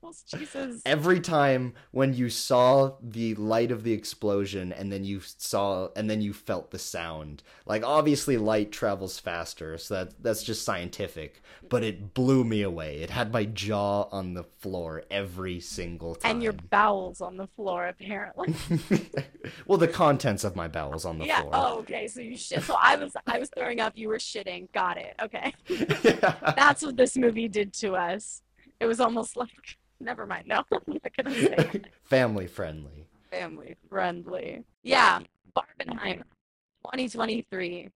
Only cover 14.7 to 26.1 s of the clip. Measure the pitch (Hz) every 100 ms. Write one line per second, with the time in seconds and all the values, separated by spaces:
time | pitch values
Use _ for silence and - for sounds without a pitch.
14.7 | 90 82 80 - 101 98 90 92 90 -
15.7 | - 87 85 - 170 226 226 226 196 -
16.7 | 202 214 196 185 180 180 185 196 - 196
17.7 | 175 175 - 190 202 202 - 359 160 -
18.7 | 165 - 196 - - - - - - -
19.7 | 190 165 165 160 139 123 98 104 92 82
20.7 | 80 71 78 87 80 78 - - - -
21.7 | 233 - 233 220 247 226 247 - - -
22.7 | - 247 294 285 - - 233 285 - 240
23.7 | 240 220 220 214 220 - 214 196 180 185
24.7 | 208 185 175 - - 220 - - - -
25.7 | 359 - - 233